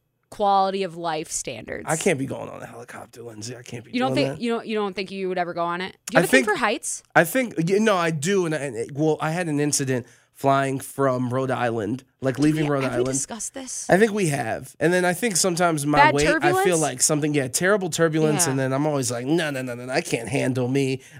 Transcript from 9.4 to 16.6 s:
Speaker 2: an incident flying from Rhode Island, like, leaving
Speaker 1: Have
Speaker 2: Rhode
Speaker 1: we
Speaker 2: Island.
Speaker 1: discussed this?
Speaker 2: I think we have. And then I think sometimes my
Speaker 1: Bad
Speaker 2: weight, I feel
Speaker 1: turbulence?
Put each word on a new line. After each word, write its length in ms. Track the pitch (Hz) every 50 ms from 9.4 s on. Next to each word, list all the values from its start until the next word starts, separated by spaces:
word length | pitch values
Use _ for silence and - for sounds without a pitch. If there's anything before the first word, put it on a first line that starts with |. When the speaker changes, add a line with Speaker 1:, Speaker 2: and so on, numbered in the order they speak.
| 180 165
Speaker 2:
an 120 | 147 143
incident 460 | 147 147 139 - 143 131 131 123 113 - - _ _ _ _
flying 480 | - - 139 135 139 135 135 135 135
from 480 | - - - - 139 135 127 127 127 123
Rhode 220 | 123 131 131 131
Island, 520 | 127 120 123 120 113 117 104 98 131 127 - _ _ _ 123
like, 160 | 135 127 123
leaving 260 | 143 151 151 156 156
Speaker 1:
Have 60 | 147 147
Speaker 2:
Rhode 80 | 135 135
Speaker 1:
we 40 | 127
Speaker 2:
Island. 180 | 123 123 123 131
Speaker 1:
discussed 440 | 135 139 - - 233 214 - - -
this? 360 | 269 262 254 - - - -
Speaker 2:
I 80 | 165 185
think 140 | 220 226 196
we 160 | 214 190 156
have. 460 | 143 131 123 113 101 73 131 - - -
And 120 | - 165 180
then 120 | 180 180
I 80 | 175 180
think 240 | 180 240 233 190
sometimes 500 | - - 190 175 160 180 170 160 151 143
my 120 | 147 147 147
Speaker 1:
Bad 160 | 285 302 302
Speaker 2:
weight, 120 | 143 147
I 60 | 151 302
feel 80 | 330
Speaker 1:
turbulence? 400 | - - - 370